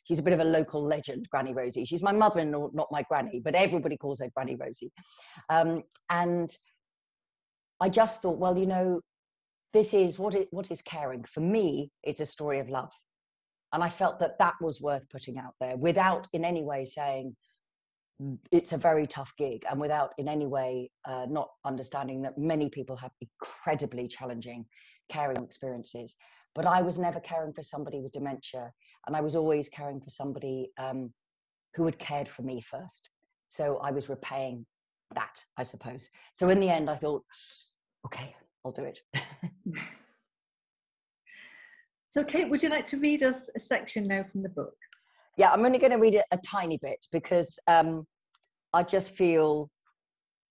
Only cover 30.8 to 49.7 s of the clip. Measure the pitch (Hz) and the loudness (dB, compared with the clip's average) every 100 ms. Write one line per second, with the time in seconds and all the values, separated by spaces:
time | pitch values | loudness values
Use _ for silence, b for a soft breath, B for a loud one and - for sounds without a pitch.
30.8 | 131 131 120 _ _ _ _ _ _ 170 | -8 -6 -10 _ _ _ _ _ _ -2
31.8 | 165 - - 143 135 - 131 123 - - | -2 -2 -6 -6 -6 -8 -8 -8 -10 -14
32.8 | 185 - _ _ _ _ _ - 147 139 | -14 -20 _ _ _ _ _ -4 -2 -2
33.8 | 143 139 139 131 - 135 131 123 - _ | -2 -4 -6 -10 -8 -6 -6 -8 -14 _
34.8 | _ _ _ - 104 - - - 127 - | _ _ _ -6 -6 -10 -14 -10 -10 -10
35.8 | 123 127 - b b - 185 196 185 165 | -14 -14 -16 b b 2 4 6 4 2
36.8 | 151 143 151 139 _ B B B B _ | 2 -2 -2 -4 _ B B B B _
37.8 | _ _ - - 131 - _ _ 131 135 | _ _ -14 -12 -14 -18 _ _ -12 -8
38.8 | 135 - _ 135 - 143 170 - 180 156 | -10 -12 _ -8 -8 -10 -12 -8 -10 -10
39.8 | - - _ _ _ _ _ _ _ _ | -14 -16 _ _ _ _ _ _ _ _
40.8 | _ _ _ _ - B B B B B | _ _ _ _ -20 B B B B B
41.8 | B _ _ 285 294 320 269 294 320 302 | B _ _ -2 0 0 2 2 2 0
42.8 | - 277 294 294 262 254 - 226 - 247 | -2 0 2 4 2 0 -8 -12 -2 -2
43.8 | - 220 196 196 190 190 190 151 - _ | -2 -4 -2 -2 -2 -6 -6 -6 -8 _
44.8 | b b b b b - 185 196 254 254 | b b b b b 6 8 8 6 6
45.8 | 262 233 220 202 - 185 - 202 170 151 | 6 8 8 6 2 -2 -2 -4 -2 -4
46.8 | 139 - - 165 - 175 165 - - 165 | -6 -8 -4 -4 2 2 2 -2 6 6
47.8 | 160 160 156 _ _ _ _ _ - 170 | 6 0 -8 _ _ _ _ _ 0 2
48.8 | 175 190 190 - 180 160 156 151 147 | 4 0 0 2 4 6 4 2 -2